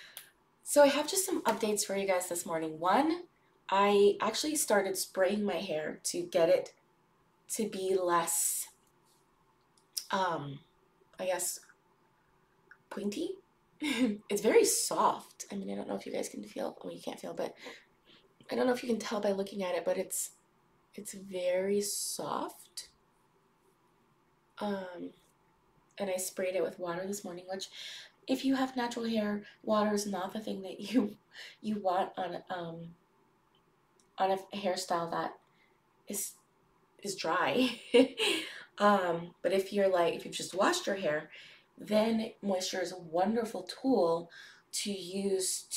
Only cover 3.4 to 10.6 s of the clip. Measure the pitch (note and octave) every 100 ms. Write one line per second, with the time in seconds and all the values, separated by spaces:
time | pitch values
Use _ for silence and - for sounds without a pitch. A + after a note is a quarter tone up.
3.4 | _ _ - F#3+ G3+ G3+ G3+ - G#3+ A3+
4.4 | D4+ D#4 - G3+ F#3+ F#3 - F#3+ F#3 G#3+
5.4 | G3+ E3+ F#3+ D#3 D#3 - - F3 F3 F3
6.4 | E3 F3+ - - _ _ _ _ _ _
7.4 | - - G3+ F#3+ F#3+ F#3 F3 E3+ - -
8.4 | - - - - _ _ _ _ _ _
9.4 | _ _ _ _ _ - - G3 F#3 D#3
10.4 | C#3+ C#3